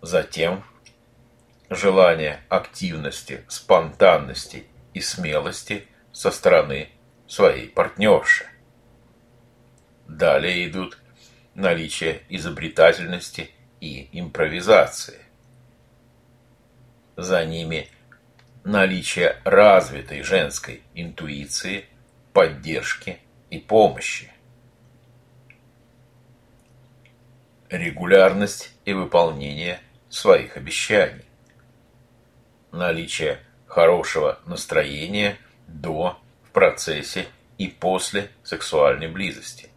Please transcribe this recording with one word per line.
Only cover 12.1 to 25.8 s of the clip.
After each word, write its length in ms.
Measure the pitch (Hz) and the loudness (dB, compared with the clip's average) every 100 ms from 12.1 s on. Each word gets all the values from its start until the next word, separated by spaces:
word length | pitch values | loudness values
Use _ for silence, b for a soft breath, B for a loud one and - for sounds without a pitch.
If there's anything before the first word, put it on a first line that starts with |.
| 78 _ | -6 _
изобретательности 1200 | 92 80 73 82 - 82 82 85 87 - - 80 _ _ _ | -10 -10 -8 -10 6 6 6 -4 -10 -10 -14 -16 _ _ _
и 260 | 82 65 69 - | -16 -14 -16 -12
импровизации. 1080 | 85 - 78 82 90 104 71 - - - _ _ _ _ _ _ _ _ _ _ _ _ _ _ _ _ _ _ _ - | -12 -4 -4 -2 4 4 4 -2 -14 -18 _ _ _ _ _ _ _ _ _ _ _ _ _ _ _ _ _ _ _ -14
За 260 | 92 92 | -2 -2
ними 460 | 80 82 80 80 71 _ _ _ _ _ _ _ | 0 -6 -8 -8 -10 _ _ _ _ _ _ _
наличие 800 | - 104 95 92 - - 85 - | -4 2 2 0 -6 0 0 0
развитой 760 | - 101 107 95 65 69 65 73 | 2 6 8 8 4 -8 -12 -12
женской 640 | 69 95 76 - - 60 _ | -2 0 0 -6 -14 -18 _
интуиции – 920 | - 85 73 78 71 71 - 90 98 - _ _ _ _ | -14 -14 -12 -12 -12 -10 -10 -8 -10 -12 _ _ _ _
поддержки 840 | - 85 71 80 71 - - - 90 _ _ _ | 2 2 0 -8 -6 -6 -8 -10 -16 _ _ _
и 80 | 82 | -18
помощи. 760 | - 110 104 - - - - _ _ _ _ _ _ _ _ _ _ _ _ _ _ _ | 0 4 4 2 -10 -10 -14 _ _ _ _ _ _ _ _ _ _ _ _ _ _ _